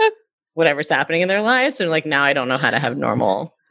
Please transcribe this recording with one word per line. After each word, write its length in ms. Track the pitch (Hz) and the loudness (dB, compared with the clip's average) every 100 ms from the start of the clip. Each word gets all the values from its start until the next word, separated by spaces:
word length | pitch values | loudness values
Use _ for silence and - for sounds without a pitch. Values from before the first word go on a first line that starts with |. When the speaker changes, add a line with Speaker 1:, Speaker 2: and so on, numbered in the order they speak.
| 440 440 | 0 -2
Speaker 1:
<laughs> 340 | _ _ _ | _ _ _
Speaker 2:
whatever's 340 | 160 165 143 151 | 0 2 2 0
happening 320 | 143 143 165 | 0 0 0
in 80 | 185 | 0
their 140 | 196 | 0
lives. 360 | 214 254 269 277 | 0 0 0 -2
And, 120 | 180 | -2
like, 160 | 160 151 | -2 0
now 160 | 143 | 0
I 100 | 139 | 2
don't 160 | 143 127 | 0 0
know 80 | 131 | 0
how 120 | 131 | 0
to 80 | 156 | 0
have 180 | 135 135 | -2 -2
normal 580 | 117 113 110 98 165 _ _ | -2 0 0 0 -4 _ _